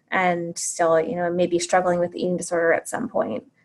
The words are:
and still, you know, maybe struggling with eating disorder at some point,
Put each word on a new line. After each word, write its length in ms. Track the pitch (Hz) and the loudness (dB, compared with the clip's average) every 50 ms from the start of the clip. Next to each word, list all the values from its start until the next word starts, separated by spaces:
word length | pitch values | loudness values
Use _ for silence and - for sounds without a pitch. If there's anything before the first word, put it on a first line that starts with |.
| _ _ | _ _
and 460 | - 190 185 180 175 175 170 170 175 - | -2 0 2 2 0 0 -4 -6 -8 -8
still, 420 | - - - - 175 165 165 165 | -8 -8 -2 0 2 4 4 4
you 160 | 160 - 175 | 2 0 -2
know, 140 | 175 175 175 | -4 -2 -2
maybe 280 | 175 180 180 175 170 170 | 0 0 0 2 2 -2
struggling 400 | - - 190 185 180 180 175 175 | 0 2 2 2 4 4 2 2
with 160 | 175 175 - | 0 -2 -2
eating 220 | - - 180 180 | -4 -2 -2 -2
disorder 360 | 170 - - 180 165 170 165 | -2 -4 -2 -2 0 2 2
at 160 | 156 - - - | 2 2 0 -4
some 200 | - - - - | -6 -6 -6 -4
point, 360 | - - - - 110 - - - _ _ | -2 -2 -2 -2 -4 -8 -8 -12 _ _